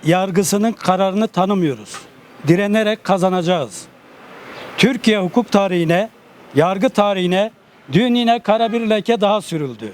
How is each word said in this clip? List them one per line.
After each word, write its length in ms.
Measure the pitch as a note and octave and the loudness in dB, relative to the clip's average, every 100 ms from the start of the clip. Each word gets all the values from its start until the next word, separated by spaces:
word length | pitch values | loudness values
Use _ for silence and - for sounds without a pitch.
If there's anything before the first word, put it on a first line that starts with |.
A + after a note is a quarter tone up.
yargısının 680 | D3+ F3 F#3+ F3+ F#3 G3+ A3 | 2 0 2 0 0 2 0
kararını 560 | G#3+ - F#3 F#3+ F#3+ A3 | -2 0 2 2 0 -2
tanımıyoruz. 680 | - F#3+ G3+ E3 A#2+ G#2+ - - - - - C#3+ | 0 0 2 0 -2 -10 -18 -18 -20 -20 -12 0
Direnerek 560 | F3 G3+ G#3 G#3+ A3 | 2 2 0 0 -2
kazanacağız. 800 | - G3 F#3 F#3 E3+ F3+ B2 - - - - - - - - - - - | -2 0 2 0 0 -2 -2 -10 -20 -20 -20 -20 -20 -20 -20 -18 -16 0
Türkiye 420 | A3+ B3+ - G#3+ | 0 2 0 2
hukuk 320 | F#3 A#3+ A3+ | 0 -2 0
tarihine, 560 | G3+ G3 F3+ E3 E3+ A3+ - - - - | 0 2 0 2 0 0 -8 -20 -20 -4
yargı 340 | C3+ E3 G3 B3+ | 0 2 2 -2
tarihine 640 | - G3+ G3 F3+ F3+ G#3+ _ _ _ - | 0 -2 0 0 0 -2 _ _ _ -2
dün 220 | C#3 B3 | 0 2
yine 240 | A#3+ A#3 A#3 | 0 0 0
kara 340 | A3+ G#3+ A#3 | 0 0 0
bir 180 | A3+ A3+ | -2 0
leke 300 | G#3+ G3+ A#3 | -2 0 0
daha 200 | G3 G#3 | 2 0
sürüldü. 520 | - E3 C#3+ A2+ A2 | -2 -6 -6 -8 -14